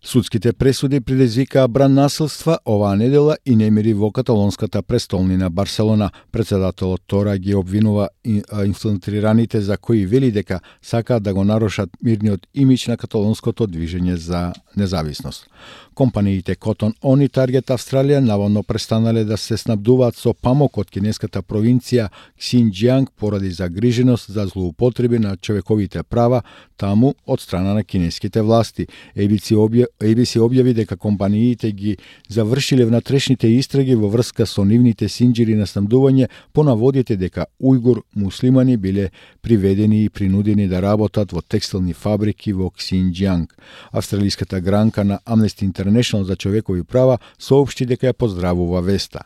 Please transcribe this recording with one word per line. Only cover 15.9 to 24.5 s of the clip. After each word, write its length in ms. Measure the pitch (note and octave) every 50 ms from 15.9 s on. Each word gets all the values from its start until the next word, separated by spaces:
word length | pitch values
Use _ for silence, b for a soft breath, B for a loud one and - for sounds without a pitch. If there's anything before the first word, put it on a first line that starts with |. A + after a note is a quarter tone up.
| B
Компаниите 600 | - C#3 B2 - G#2+ G2+ G2+ G2 F#2+ F2+ - F#2+
Cotton 380 | - - A2+ G#2+ _ - G#2+ A2+ _ -
On 220 | C#3+ C3 C#3 C#3+
и 40 | C3
Target 400 | _ C3 C3 B2+ B2+ C3 A#2+ -
Австралија 520 | C3 A#2+ - - - C3+ C3+ C#3 D3 C#3
наводно 420 | C#3 A#2 G#2 G2+ G2+ G#2 G#2 G#2 G2
престанале 600 | - G#2+ G2+ - - A#2 A2 A2+ A2+ A2+ A2+ A2
да 120 | G#2 A2
се 200 | G2+ - - A2+
снабдуваат 600 | G2+ - - A#2 G2+ G2+ A2+ B2+ B2+ B2+ A#2+ A2+
со 160 | - - A#2+ G#2+
памук 460 | _ - A#2+ B2+ D3 D3+ - - A2
од 120 | G2 -
кинеската 520 | - G2 G2 G#2+ G#2+ - - G#2 - G2+ F2+
провинција 680 | _ G#2+ G#2+ G#2+ A#2 B2 B2+ - - B2+ B2 A2 F#2+ B B B B B _
Ксинџианг 720 | - - - B2 A#2+ A2 F#2+ F2+ G#2+ A#2+ B2+ C3 C3+ - _ _
поради 320 | - G#2 G2+ G2 G2 G2
загриженост 840 | F2+ E2 F#2+ F2 E2+ F#2+ A2+ B2 A#2 A#2 B2+ B2+ B2 G#2+ - - G2
за 140 | G#2+ G2+
злоупотреби 720 | F#2+